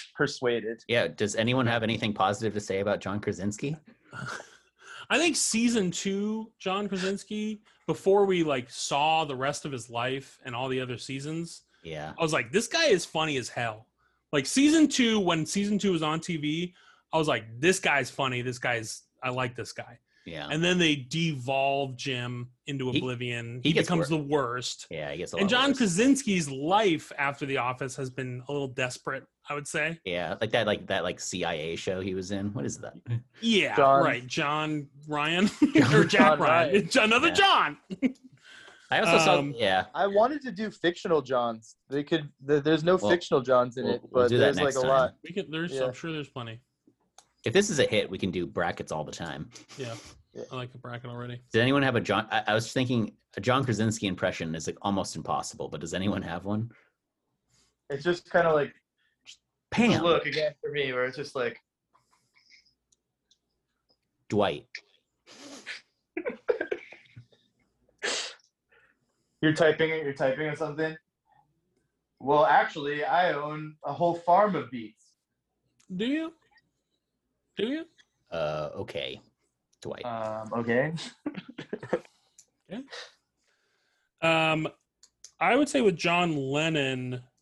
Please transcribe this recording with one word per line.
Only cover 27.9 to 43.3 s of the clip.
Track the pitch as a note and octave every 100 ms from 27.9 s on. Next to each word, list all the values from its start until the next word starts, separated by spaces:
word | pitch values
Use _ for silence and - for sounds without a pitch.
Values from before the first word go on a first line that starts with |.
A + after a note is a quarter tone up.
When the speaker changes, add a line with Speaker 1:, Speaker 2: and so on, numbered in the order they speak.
| B2+
Speaker 3:
has | C3
been | C3 B2+ B2 B2+
a |
little | C#3+ C#3
desperate, | B2 B2+ - - C3+ - _ -
I |
would | D3 D3
say. | D#3+ D#3 E3
Speaker 2:
Yeah, | F#2+ F2 E2 F#2
like | A2+
that, | A#2+ G#2+
like, | G2+ F2+
that, | F#2+
like, | F2 E2
C | - F#2 E2+
I |
A | E2 D#2+ E2+
show | - F#2
he | G2
was | F#2 F#2
in. | G2+ G#2
What | A2+ C#3+
is | A2+
that? | - - - A#2+ - -
Speaker 3:
Yeah, | A#3 G#3+ C#3+ G#2+
Speaker 1:
John | C3+ C#3
Speaker 3:
right. | C#3 A#2+ B2
John | D#3+ D3 D3+ D#3 D3+ C#3+ C#3+ D3+
Ryan | D3 D3 E3+ G3+ -
<laughs> | D4+
Speaker 2:
John | D#4+ B3
Speaker 3:
or | D3
Jack | E3+ G3+
Speaker 1:
John | D#3 D3+
Speaker 3:
Ryan. | - - -
Speaker 1:
Ryan. | G3+
Speaker 3:
It's | E3 B3+
another | A3 A#3 D#4+
Speaker 2:
Yeah. |
Speaker 3:
John. | D#4 G4 D4+ D#3+ D3 - -
<laughs> | B3+ - - _ - - - - -
Speaker 2:
I | C#3+
also | G#3 E3+
saw, | D#3+ -
Speaker 3:
Um, | C#3+ A#2+
Speaker 2:
yeah. | G#2 F#2 F2+
Speaker 1:
I | D3 G3+
wanted | G3+ A#3+ D4+
to | C4
do | F#3 G#3+
fictional | - E3+ F3 G3+ D#3+
Johns. | C3 B2+ A#2+ A2+ - _ -
They | C#3
could, | C#3+ E3 D3 - C3+
th-, | D3
there's | C#3+ D#3+
no | D#3+ F#3
Speaker 2:
Well, | G3+
Speaker 1:
fictional | F3+ -